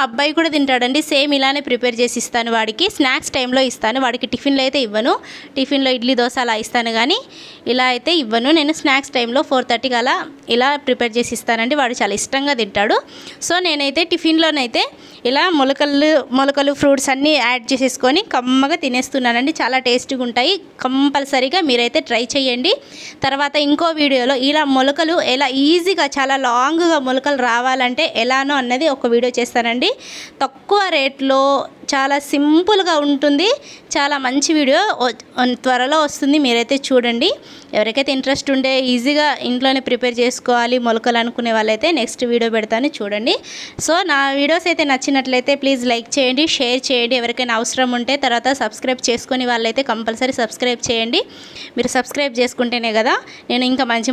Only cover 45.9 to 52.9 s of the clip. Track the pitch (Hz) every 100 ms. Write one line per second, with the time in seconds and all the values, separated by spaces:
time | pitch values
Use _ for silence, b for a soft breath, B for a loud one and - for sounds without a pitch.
45.9 | 233 233 285 254 254 320 - 247 254 -
46.9 | 247 233 254 233 233 247 226 240 262 254
47.9 | 240 240 277 269 233 247 269 220 - 254
48.9 | 254 - 233 - 254 247 233 226 226 269
49.9 | 226 226 226 254 262 226 - 247 240 -
50.9 | 233 226 320 - B B B B - 247
51.9 | 262 - - 285 233 240 - 240 240 233